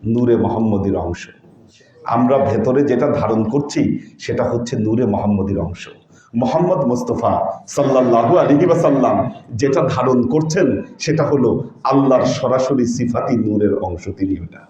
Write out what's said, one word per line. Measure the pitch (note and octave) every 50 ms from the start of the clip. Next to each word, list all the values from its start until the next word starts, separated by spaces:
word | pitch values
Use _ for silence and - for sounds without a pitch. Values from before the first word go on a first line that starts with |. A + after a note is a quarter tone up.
| -
নূরে | G#2+ A2+ A#2+ B2 A#2+ A#2
মোহাম্মদীর | G#2 G2+ G2+ - A2 A2+ A2 G#2 G2 F#2 G2 F#2+
অংশ। | F2+ F2 E2+ F2 - - - - _ _ - - - - - _ _ _ _ _ - -
আমরা | - - B2 B2 B2 C#3 C3+
ভেতরে | - - - G2+ - B2+ B2+ C#3+
যেটা | C#3+ B2 B2+ A#2+ D3 C#3
ধারণ | A#2+ - - G#2+ A2+ A2 A2
করছি, | A2 A#2 D3 C#3+ - - - - - - - - - - _
সেটা | - - A#2+ - A#2+
হচ্ছে | A#2 A#2+ A#2 - - -
নূরে | G#2+ G#2+ G#2+ A2 A#2 B2+
মোহাম্মদীর | G#2 G2+ F2 E2+ G2+ G2+ G2 F#2 G2+ F#2+ E2+
অংশ। | E2+ E2 F2 - - - - - _ _ - - _ _ -
মোহাম্মদ | A#2 - - - E3 F3 F3+ F#3 D3+ C3+
মুস্তাফা | A#2+ B2 A#2 - - A#2 - - - - - - - - - -
সাল্লাল্লাহু | - - C#3+ C#3+ C3+ C3 B2+ B2 A#2+ A#2 A#2 A2+ A2+ F3+
আলাইহি | F3 C#3+ B2 C#3+ D3 F3
ওয়াসাল্লাম | F3 E3 E3 E3 D3+ C#3 C3+ B2+ A2+ - - - - - - - - B2
যেটা | A2 C#3+ C#3 C3+ E3+
ধারণ | - - - B2+ B2+ C3 B2+ A#2+ A#2 A#2+
করছেন, | D3 D#3 D#3+ D#3 D#3 F#3+ F3+ - - - - - - -
সেটা | - - - - C#3+
হলো | - C#3+ C#3 A#2+ A2+ F2 E2 - - - - -
আল্লাহর | C3 C3+ C#3 C#3 C3 C3 B2 -
সরাসরি | - - - - B2 B2+ B2+ C3 - C#3 B2 A#2+
সিফাতি | A#2 - - B2 A#2 - - - - B2+
নূরের | G#2+ G#2+ G#2+ A2 G#2 G#2 G2 E2 D#2
অংশ | - F2 F2 E2 - - -
তিনি | - G2 F#2+ F2+ E2
ওটা। | E2 D#2+ - - -